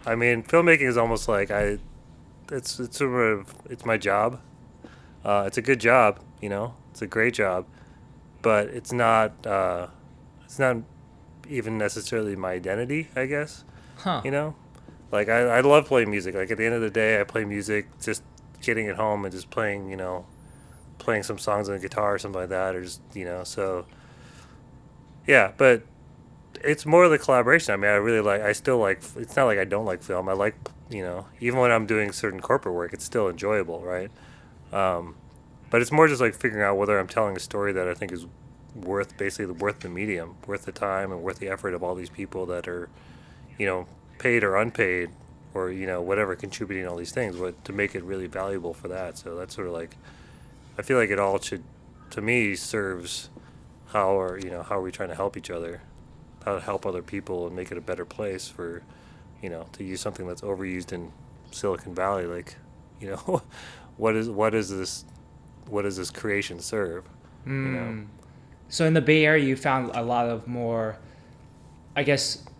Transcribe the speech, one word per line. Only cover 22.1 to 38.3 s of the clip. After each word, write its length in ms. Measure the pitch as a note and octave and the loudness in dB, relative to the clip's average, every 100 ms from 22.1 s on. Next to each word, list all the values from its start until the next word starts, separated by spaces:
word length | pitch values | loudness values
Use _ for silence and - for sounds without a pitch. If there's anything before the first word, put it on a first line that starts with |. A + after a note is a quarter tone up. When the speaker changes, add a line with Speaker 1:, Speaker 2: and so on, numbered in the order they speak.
| G2 | 0
Speaker 1:
or 20 | |
something 220 | G#2 F#2 | -2 -6
like 100 | F2+ | -4
that, 260 | F#2 F#2 F#2 | -2 -2 -4
or 60 | |
just, 180 | F2+ E2 - | -8 -12 -14
you 120 | G2+ F2+ | -10 -8
know, 180 | F2 | -8
so, 420 | F2+ - F#2+ F2+ F2 - - - - - - - - - - - - - - | -8 -4 -2 -2 -6 -18 -20 -20 -20 -20 -20 -20 -20 -20 -20 -20 -20 -8 6
yeah, 240 | C3+ G2 - | 6 6 6
but 260 | C3 A#2 - - - - - - - - | 6 6 2 -20 -20 -20 -20 -20 -20 -4
it's 220 | C#3+ D3+ D3+ | 0 0 6
more 220 | E3+ F3+ | 8 8
the 80 | D#3 | 6
collaboration. 540 | - B2+ A#2+ E3 - | 4 4 6 4 4
I 40 | G2 | 2
mean, 140 | G2+ | 4
I 40 | G#2 | 4
really 260 | G#2+ A2+ | 4 2
like, 200 | G#2 G2+ | 4 2
I 120 | G#2 | 2
still 240 | G#2 - B2 | 0 2 2
like, 240 | G2+ F#2+ - - | 4 0 -4 -12
it's 180 | A2+ - | -4 2
not 100 | C3 | 4
like 120 | G2+ | 4
I 60 | F#2+ | 0
don't 200 | G2+ A2 | -2 -2
like 160 | F2+ | -4
film. 260 | - F2+ F#2 | -4 -4 -2
I 40 | |
like, 220 | F#2+ G#2 - - - - | 0 0 -2 -14 -18 -12
you 120 | A2 | -8
know, 240 | F2+ F2+ G2 - | -6 -8 -10 -6
even 200 | A#2+ B2+ | -2 4
when 120 | B2 | 4
I'm 140 | A#2 G#2+ | 4 4
doing 260 | A2 G#2 | 0 0
certain 280 | - G#2+ F#2+ | -2 -4 -4
corporate 360 | - A#2+ G2 F2 | 0 0 0 -4
work, 180 | F2 | -4
it's 100 | F2+ - | -8 -4
still 240 | A#2+ G2 | 0 0
enjoyable, 520 | F2 G2 G#2+ E2+ E2 | -2 -2 0 -2 -6
right? 280 | F2 F2+ G2 - - - - - - | -6 -6 -8 -14 -20 -20 -20 -20 -6
Um, 420 | G2+ F#2 F2 F2 - - - - - - | 0 2 0 -4 -14 -20 -20 -20 -20 0
but 120 | A#2 | 2
it's 100 | A#2+ | 4
more 160 | D3+ D#3+ | 6 6
just, 120 | C3 | 6
like, 120 | A#2+ | 2
figuring 300 | - B2 G#2+ | 2 -4 0
out 140 | G2+ G2 | 2 2
whether 200 | G#2 G#2 | 2 2
I'm 80 | F2+ | 2
telling 280 | - G#2+ F#2 | 0 0 -2
a 40 | |
story 320 | - G#2 G2+ | -6 -2 -2
that 140 | F#2 F2+ | 0 -2
I 60 | |
think 180 | F2 F#2+ | -4 -6
is 140 | F2+ E2+ | -8 -12